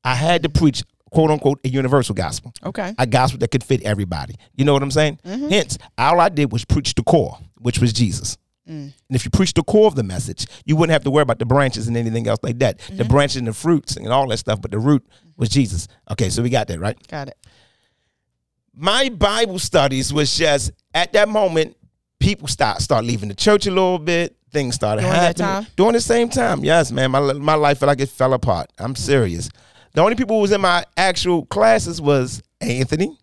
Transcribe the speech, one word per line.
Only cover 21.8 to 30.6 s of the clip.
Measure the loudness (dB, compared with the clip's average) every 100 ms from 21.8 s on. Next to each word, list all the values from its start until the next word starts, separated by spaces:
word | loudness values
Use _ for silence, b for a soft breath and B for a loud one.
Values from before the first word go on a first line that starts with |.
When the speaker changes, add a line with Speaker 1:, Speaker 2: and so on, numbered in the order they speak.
| _ _ _ _
Speaker 1:
people | 0 0 -6
start, | -2 -2 0
start | 0 0 0
leaving | -4 -6
the | 0
church | 2 4 2
a |
little | 0 2 0
bit. | -2 -2 -2 _ _
Things | -4 -2 -2
started | -2 0
Speaker 2:
During | 0
that | 2 2 0
Speaker 1:
happening. | -4 -4 -6
Speaker 2:
time? | 2
Speaker 1:
During | 4
the | 4
same | 2 0 2
time, | 0 -2 0
yes, | 2 2 2
man. | 0 0
My, | 2 0
my | 0 0 2
life | 2 2
felt | 2
like | 2
it | -2
fell | 0 0
apart. | 2 0 -2 -4 -10
I'm | -10
Speaker 2:
Mm. | -6
Speaker 1:
serious. | 0 2 2 -4 -10 b b b b
The | 2
only | 2 2
people | 0 0
who |
was | 2
in | 2